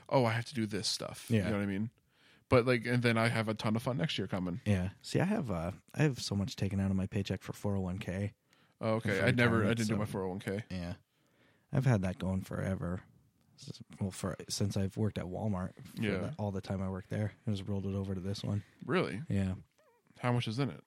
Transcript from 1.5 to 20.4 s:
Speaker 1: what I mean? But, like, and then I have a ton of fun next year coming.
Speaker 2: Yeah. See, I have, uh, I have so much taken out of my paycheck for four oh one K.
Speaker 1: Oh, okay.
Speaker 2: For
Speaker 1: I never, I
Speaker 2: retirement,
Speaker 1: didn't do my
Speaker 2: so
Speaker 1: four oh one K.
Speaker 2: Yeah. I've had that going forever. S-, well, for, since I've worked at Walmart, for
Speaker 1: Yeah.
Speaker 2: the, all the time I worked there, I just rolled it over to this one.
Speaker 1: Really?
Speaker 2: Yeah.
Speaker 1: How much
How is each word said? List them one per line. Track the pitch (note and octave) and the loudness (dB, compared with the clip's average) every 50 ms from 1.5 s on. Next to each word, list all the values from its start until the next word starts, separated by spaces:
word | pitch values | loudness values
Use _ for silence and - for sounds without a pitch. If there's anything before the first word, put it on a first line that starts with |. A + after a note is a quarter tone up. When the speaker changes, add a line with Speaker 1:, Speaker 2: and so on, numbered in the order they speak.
| G#2+ G2+ | 0 0
Speaker 1:
what | G2+ | 0
I | |
mean? | G2+ G2 F#2+ A2+ B2 _ _ _ _ _ _ _ - - _ _ - | -2 -2 -2 -4 -4 _ _ _ _ _ _ _ -20 -20 _ _ 4
But, | C3+ B2+ A#2 | 4 4 6
like, | B2+ B2+ A#2+ G#2+ | 6 2 2 2
and | A#2+ B2 B2 A#2 | 2 2 4 4
then | A#2+ A2+ A2+ | 4 4 6
I | A2+ A#2 | 4 4
have | A#2 A2+ A2 A2 | 4 2 2 0
a | G#2+ | 0
ton | - - A#2 G#2+ | 0 0 0 0
of | A2 - | 2 0
fun | C3 B2 D3 | 0 0 0
next | E3 D3+ - - | -2 -2 -2 -2
year | G2 F#2 | -4 -2
coming. | - F#2+ F#2 F2+ E2+ B2+ - | -2 -2 -2 -2 -4 -4 2
Speaker 2:
Yeah. | G#2+ G2+ F#2 F2+ F#2 - - | 2 2 2 2 0 -4 -6
See, | - - - C#3+ | -12 -2 2 2
I | C#3+ | 2
have, | F#3 G#3+ A3+ D#3+ A2+ | 4 2 0 0 -2
uh, | F#2 E2 D#2+ F2+ - - _ _ - | -2 -2 -2 -4 -6 -8 _ _ 0
I | - D3 | 2 2
have | D3+ B2 - | 2 2 0
so | - - G2+ | -4 -2 0
much | G2+ F#2+ - - | 0 0 0 -2
taken | - - F#2+ G2+ G2 | -2 -2 0 2 2
out | G2 F#2+ | 2 2
of | F#2+ | 2
my | F#2+ F#2 - | 2 0 0
paycheck | - G#2 F#2+ - G2 F#2 | 0 -2 0 0 -2 -4
for | - - - | -4 -8 -10
four | - - G#2 G2 | -4 -2 -2 -2
oh | G2 | 0
one | F#2 F2+ F2+ G2+ | -2 -2 -4 -4
K. | A2+ - F2 F#2+ G#2 G2+ - _ _ _ _ _ _ _ _ - | -4 -4 -4 -2 -2 -4 -4 _ _ _ _ _ _ _ _ -6
Speaker 1:
Oh, | A2+ A2 A2 | -2 0 0
okay. | A2+ A2+ G#2 G2+ F#2+ | 0 2 0 2 4
Speaker 2:
For | - | 4
Speaker 1:
I | B2 | 4
never, | A#2+ A#2+ A#2+ A#2+ A2+ | 6 6 6 6 6
I | A2+ | 6
Speaker 2:
retirement, | G#2 G2+ A#2 A2+ | 4 4 4 2
Speaker 1:
didn't | A2+ G#2+ | 2 0
do | A2 G2+ | 2 0
my | G#2 | 0
Speaker 2:
so | G2+ | -2
Speaker 1:
four | - G2+ F#2+ | -2 -2 -2
oh | F#2+ | -2
one | F2+ G2 | -4 -4
K. | - - F#2+ G#2 A2+ - | -4 -4 -4 -4 -4 -6
Speaker 2:
Yeah. | F#2+ F2+ F2 F2 F2 - _ _ _ _ _ _ _ _ _ _ _ _ _ - | -6 -6 -4 -6 -6 -8 _ _ _ _ _ _ _ _ _ _ _ _ _ -2
I've | - C#3 B2+ | -2 2 4
had | C#3 A#2+ G2+ F#2 | 4 4 4 4
that | F#2 F2+ - | 0 -2 -2
going | F2 F#2 F#2+ F#2 | -2 -2 -2 -2
forever. | F#2 - - F2+ F#2+ G2 F#2+ F#2+ F#2 F2 F2+ - - - - - _ _ _ _ _ _ _ - | -2 -4 -6 -4 -2 -2 -2 -2 -2 -4 -4 -6 -8 -12 -20 -20 _ _ _ _ _ _ _ -20
S-, | - - - - - _ - - | -16 -14 -14 -14 -16 _ -8 -4
well, | G#2+ F#2+ | -4 -4
for, | - - - F#2 - - - - | -4 -4 -4 -6 -6 -6 -8 -8
since | - - G#2+ G2 - G#2 | -4 -2 -2 0 0 0
I've | G2 F#2+ - | -2 -2 0
worked | A2+ A2 G2+ - G2 | 0 -2 0 0 -2
at | F2 | -6
Walmart, | F2+ F#2 F#2 G2+ A2 G2+ F2+ F#2 - - - - - - | -6 -6 -4 -2 -2 0 -2 -2 -4 -8 -10 -18 -14 -8
for | - | -4
Speaker 1:
Yeah. | A2 G#2 | -2 0
Speaker 2:
the, | G2 F#2 G2 A#2 D3 - | 0 0 -2 -4 -4 -4
all | G#2+ G#2 | -4 -2
the | G2 F#2+ | -2 -4
time | - - G2 F#2+ | -4 -4 -4 -4
I | F#2+ F#2+ | -2 -4
worked | F#2+ F#2 - - | -4 -6 -6 -4
there, | G#2+ G#2+ G#2+ G2+ - - - A2+ | -2 -2 -2 -2 -4 -6 -4 -4
I | |
just | G#2 F#2+ F#2+ G#2 | -4 -4 -2 -4
rolled | G2+ G2 F#2+ G2 | -4 -4 -2 -2
it | F#2+ | -2
over | G2 G2 G2 F#2+ | -2 -2 -2 -4
to | F#2 | -4
this | F2 G2 G2 - - | -4 -4 -6 -4 -2
one. | A2+ G#2 G#2+ - - - - - | -2 -2 -2 -4 -6 -16 -14 -4
Speaker 1:
Really? | - C#3+ F#3 C3+ - - G#2 D#3+ - | 0 0 2 2 0 -2 -6 -4 0
Speaker 2:
Yeah. | G#2+ G2 G2 F#2+ F#2+ G2 - _ _ _ _ _ _ _ _ _ - - | 0 2 2 0 -2 -4 -8 _ _ _ _ _ _ _ _ _ -16 -4
Speaker 1:
How | - B2 | 0 2
much | B2 A#2+ | 2 2